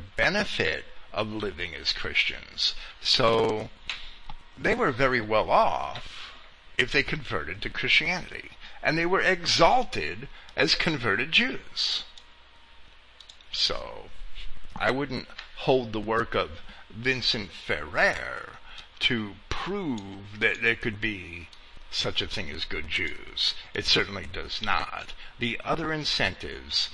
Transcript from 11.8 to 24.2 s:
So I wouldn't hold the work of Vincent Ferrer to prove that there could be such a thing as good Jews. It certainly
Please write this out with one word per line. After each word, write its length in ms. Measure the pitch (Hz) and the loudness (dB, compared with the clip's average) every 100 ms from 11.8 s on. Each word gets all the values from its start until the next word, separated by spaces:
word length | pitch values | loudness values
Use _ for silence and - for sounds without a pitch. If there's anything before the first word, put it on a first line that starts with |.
| - - - - - - - - - - - - - - - - - | -2 -2 -6 -14 -20 -20 -20 -20 -20 -20 -20 -20 -20 -20 -20 -20 -8
So 560 | - - 60 60 50 - - - - - - - | -2 0 0 -6 -10 -10 -6 -4 -2 0 0 -2
I 160 | - 107 | 0 2
wouldn't 380 | 127 143 123 - - - - | 2 0 -4 -8 -12 -14 -4
hold 340 | - 131 117 | 4 4 4
the 80 | 107 | -2
work 340 | 104 113 117 | 0 0 2
of 160 | 113 85 80 - - - | 0 0 -4 -12 -14 -14
Vincent 600 | 107 123 131 - 120 101 | -4 -2 0 0 0 -2
Ferrer 1040 | - - 85 76 113 190 82 62 60 - - - - - - | -8 -4 -4 -2 2 2 2 -4 -6 -8 -12 -14 -14 -14 0
to 320 | - 120 104 92 - | 2 2 -2 -6 -4
prove 880 | - - 202 170 113 98 - - 107 | -4 -2 -2 -2 -4 -6 -10 -10 0
that 220 | 107 98 | 2 4
there 140 | 113 113 | 2 2
could 240 | 123 101 | 0 -2
be 480 | 110 98 85 85 87 - - - - | -2 -2 -6 -10 -12 -16 -16 -16 -8
such 320 | - 110 - | -2 0 0
a 40 | 95 | 0
thing 220 | - - | -2 -4
as 160 | 78 | -4
good 240 | - 90 76 | -4 -4 -2
Jews. 680 | - 80 - - - - - - | 0 0 -4 -8 -2 0 0 -6
It 100 | - | -2
certainly 420 | - - 98 98 | 4 4 4 -2